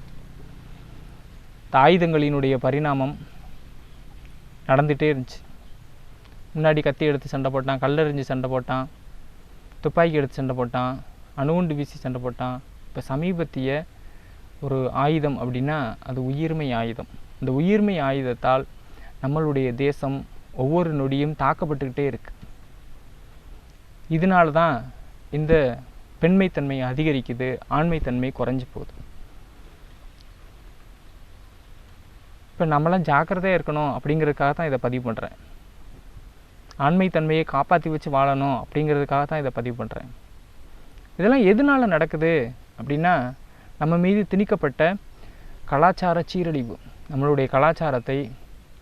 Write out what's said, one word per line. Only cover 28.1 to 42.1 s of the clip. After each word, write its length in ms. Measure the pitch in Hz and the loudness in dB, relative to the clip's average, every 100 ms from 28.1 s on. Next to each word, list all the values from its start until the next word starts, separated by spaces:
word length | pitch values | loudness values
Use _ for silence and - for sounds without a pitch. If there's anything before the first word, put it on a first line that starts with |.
| 123 127 - | -2 -2 -2
குறைஞ்சு 260 | 120 131 123 | -2 -2 -4
போகுது. 200 | - - - - - - - - - - - - - - - - - - - - - - - - - - - - - - - - - - - - - - | -10 -12 -14 -16 -16 -16 -18 -20 -20 -20 -20 -20 -20 -20 -20 -20 -20 -20 -20 -20 -20 -20 -20 -20 -20 -20 -20 -20 -20 -20 -20 -20 -20 -20 -20 -20 -20 -20
இப்ப 140 | - 165 | -2 2
நம்மளாம் 340 | 147 156 185 160 | 4 4 2 4
ஜாக்கிரதையா 480 | 143 160 185 190 180 | 4 4 0 2 2
இருக்கணும் 340 | 156 151 151 123 | 0 0 0 -2
அப்படிங்கிறதுக்காக 580 | 147 156 151 143 143 | 0 2 2 2 2
தான் 160 | 147 160 | 2 0
இதை 100 | 127 123 | 0 0
பதிவு 180 | 127 123 | -2 -4
பண்றேன். 280 | 107 - - - - - - - - - - - - - - - - 143 | -6 -8 -14 -20 -20 -20 -20 -18 -18 -18 -18 -20 -20 -20 -20 -20 -2 2
ஆண்மைத்தன்மையை 580 | 180 185 165 156 156 156 | 4 4 2 2 2 2
காப்பாத்தி 340 | 139 143 175 160 | 0 2 2 2
வச்சு 160 | 156 156 139 | -4 -2 2
வாழணும் 420 | 139 135 139 123 | 2 2 0 -2
அப்படிங்கிறதுக்காக 600 | 113 147 151 147 143 139 143 | -2 -2 0 0 2 0 0
தான் 140 | 156 | -2
இதை 80 | 135 120 | -4 -4
பதிவு 160 | 123 120 | -6 -6
பண்றேன். 280 | 113 - 123 117 - - - - - - - - - - | -8 -10 -12 -18 -20 -20 -20 -20 -18 -18 -18 -20 -18 0
இதெல்லாம் 280 | 190 269 190 | 4 6 6
எதனால 340 | 214 285 269 240 | 6 6 4 4
நடக்குது 400 | 160 156 | 4 2